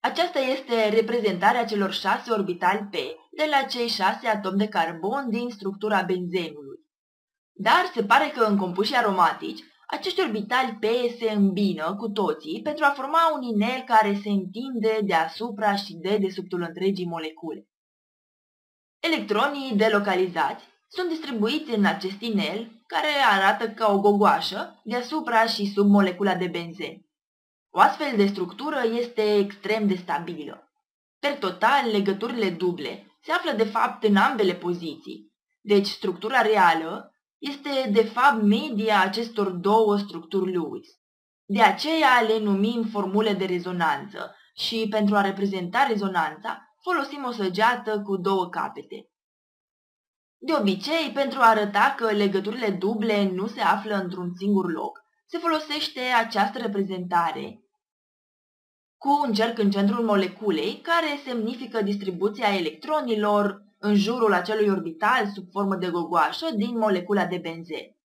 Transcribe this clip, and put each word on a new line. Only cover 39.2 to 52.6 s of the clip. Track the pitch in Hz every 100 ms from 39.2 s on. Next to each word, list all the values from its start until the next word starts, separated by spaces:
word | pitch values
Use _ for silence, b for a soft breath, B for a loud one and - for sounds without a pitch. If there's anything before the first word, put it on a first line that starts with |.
| 233 - 196
două | 180 185 220 220 202
structuri | 202 170 - 196 185
Lewis. | 180 156 - - _ _ _ _ _
De | _ 196
aceea | 214 208 302 320 302 247
le | 220 220
numim | 214 196 214 240
formule | 220 208 190 196 220
de | 190
rezonanță | 185 180 180 180 160 139 139 - - B B
și, | - - 233 220
pentru | 214 202 202
a |
reprezenta | 196 196 196 190 175 233 269
rezonanța, | 214 196 185 156 151 226 - - _
folosim | - 349 277 302
o | 262
săgeată | 226 190 180 220 240 - 214
cu | 202 196
două | 180 190 175
capete. | 170 - - - - - _ _ _ _ _ _ _ _ _ _ _ _ _
De | 262
obicei, | 311 202 185 277 320 294
pentru | 240 269 269
a | 233
arăta | 220 202 202 240 269
că | 226
legăturile | 214 202 190 196 240